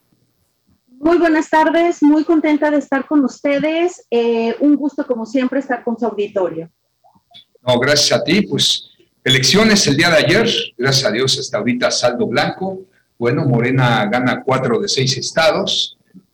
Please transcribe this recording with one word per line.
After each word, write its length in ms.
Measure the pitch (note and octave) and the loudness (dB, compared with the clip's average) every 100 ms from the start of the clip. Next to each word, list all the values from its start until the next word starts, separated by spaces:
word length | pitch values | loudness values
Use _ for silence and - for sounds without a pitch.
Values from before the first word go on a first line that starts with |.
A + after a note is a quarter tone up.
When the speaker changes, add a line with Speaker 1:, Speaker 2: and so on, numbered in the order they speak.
| _ _ _ _ _ _ _ _ _ B3+ | _ _ _ _ _ _ _ _ _ -4
Speaker 1:
Muy 180 | D4+ E4+ | 0 2
buenas 320 | E4 D#4 D#4 | 2 0 2
tardes, 540 | D#4+ D#4 D#4+ E4+ E4+ | 2 2 2 0 2
muy 220 | D4 D4+ D#4 | 4 4 2
contenta 440 | E4 D#4 D4+ D4+ | 2 2 0 2
de 100 | D4 | 0
estar 280 | C4+ C4+ B3 | -2 -6 0
con 160 | D4+ | 0
ustedes. 840 | B3+ - D4 C#4 D4 D#4+ F4 - _ | 0 -2 -2 0 0 0 -2 -4 _
Eh, 440 | A#3 A#3 A3+ A3+ - | -2 0 0 -2 0
un 160 | D4 D4 | 2 2
gusto, 320 | C#4+ - C#4+ | 0 -6 -4
como 180 | A#3 A3+ | -4 -2
siempre, 340 | C4+ B3+ C4+ | -2 -2 -4
estar 240 | C#4 A#3+ | -4 -6
con 140 | A#3+ A3+ | -4 -4
su 80 | A3+ | -4
auditorio. 640 | G#3 G3+ G3+ F3 D#3+ E3 _ _ _ _ _ _ - _ _ B2 | -4 -6 -2 -4 -6 -14 _ _ _ _ _ _ -20 _ _ -2
Speaker 2:
No, 140 | A#2+ | 0
gracias 400 | C3 C#3+ - B2+ | 2 0 2 0
a 40 | |
ti. 180 | - G#3+ | 2 0
Pues, 480 | - C3+ - - - _ _ _ | 0 -2 -2 -4 -8 _ _ _
elecciones 640 | - E3 C3 F#3+ A3 G3+ D3 | 0 2 2 4 4 4 2
el 80 | C#3 | 2
día 140 | E3+ | 2
de 80 | D#3+ | 2
ayer, 320 | C3+ F#3+ A3+ - - - | 4 2 2 -2 -6 -4
gracias 320 | B2+ C3+ A2 | -2 0 0
a 40 | |
Dios, 260 | G#2+ C3+ C#3+ | -2 -2 -2
hasta 200 | - G#2+ | -4 -4
ahorita 320 | A2+ B2 - | -2 -2 -2
saldo 360 | - B2 A#2+ G2+ | 0 -2 -2 -2
blanco. 540 | B2+ E3 - F#3 F#3+ - _ _ _ | -2 -2 -4 -8 -8 -16 _ _ _
Bueno, 280 | A#2+ D#3 C#3 | -2 0 0
Morena 600 | A#2 A#2+ C3 B2 A2+ G#2 | 0 0 0 0 0 0
gana 320 | A#2+ B2+ A2 | -2 -2 -2
cuatro 380 | - C3 B2+ A2 | -2 -2 0 -2
de 80 | G2+ | -2
seis 260 | - C3 A#2+ | -2 -2 -4
estados 800 | - - D#3+ D3 - - - - _ F#2 _ | -4 0 2 0 -2 -4 -4 -10 _ -20 _